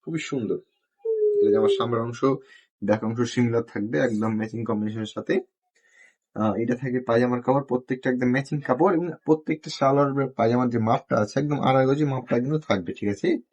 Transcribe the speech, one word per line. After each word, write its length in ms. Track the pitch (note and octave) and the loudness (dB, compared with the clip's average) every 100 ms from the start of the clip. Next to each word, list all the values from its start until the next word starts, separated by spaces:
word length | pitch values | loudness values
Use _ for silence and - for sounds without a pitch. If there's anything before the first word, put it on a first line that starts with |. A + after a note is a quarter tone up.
খুবই 160 | - D#3+ - | -6 -8 -6
সুন্দর। 300 | C#3 G#2 - _ _ _ _ A4+ A4 G#4 G#4 | -6 -4 -4 _ _ _ _ -4 2 2 4
এটা 100 | G#4 | 4
যে 40 | - | 4
আমার 120 | G4+ G4 | 4 2
সামনের 240 | A#2 A#2 A#2 | 0 0 -2
অংশ, 140 | A#2 C3+ C3+ - - _ _ G2+ | 0 0 0 -6 -20 _ _ 0
ব্যাক 140 | G#2+ A2 | 0 0
অংশ 120 | A2+ A#2+ | -2 -2
সিমিলার 320 | - A#2+ A#2 A#2 | 2 2 2 -2
থাকবে, 240 | A#2 G#2 D3 C3 | -6 -4 0 0
একদম 240 | G#2+ A2 G#2+ | 0 -2 -2
ম্যাচিং 200 | A2 A2+ A#2 | -4 -6 -4
কম্বিনেশনের 420 | G#2+ G#2+ A2 G#2+ - | -2 -4 -6 -8 -8
সাথে। 180 | - D#3+ - _ _ _ _ _ _ _ _ G2+ | -2 -2 -4 _ _ _ _ _ _ _ _ -2
আহ, 140 | G#2+ G2 | -2 0
এটা 140 | A#2 A#2+ | -2 -2
থাকবে 180 | C3+ B2 B2 | -2 -4 0
পায়জামার 320 | A#2 B2 B2 B2 | 2 2 0 0
কাপড়, 200 | C3+ C3+ | 0 0
প্রত্যেকটা 360 | B2+ - B2+ C3+ | -4 -4 -4 -2
একদম 160 | B2+ B2 B2+ | 0 2 0
ম্যাচিং 220 | C3+ D3+ C#3 | -2 -6 -2
কাপড়, 260 | B2+ F3+ E3+ | 2 4 2
এবং 80 | F3 D3 - | -2 -8 0
প্রত্যেকটা 420 | D#3 - D#3 - - | 0 0 -6 -6 -2
সালোয়ার 320 | C3+ C#3 C#3+ C#3 | 2 2 2 0
বা 60 | C3+ - | -4 0
পায়জামার 320 | A#2 A#2+ B2+ | 2 2 0
যে 60 | A#2 A2 | 0 0
মাপটা 260 | B2+ - A#2 | 0 0 -2
আছে 120 | G#2+ - | 0 -2
একদম 180 | D3 D3 C3+ | -2 0 2
আড়াই 180 | C3+ C3 | 4 4
গজি 160 | C#3 D3 | 2 0
মাপটা 220 | C3 A#2+ A#2+ | -2 -2 -2
কিন্তু 160 | B2+ D#3 - | 0 -4 0
থাকবে, 220 | G2+ E2+ G2 | -2 -2 -4
ঠিক 100 | G2+ G2+ | -4 -2
আছে? 140 | F3 - - | -2 -2 -4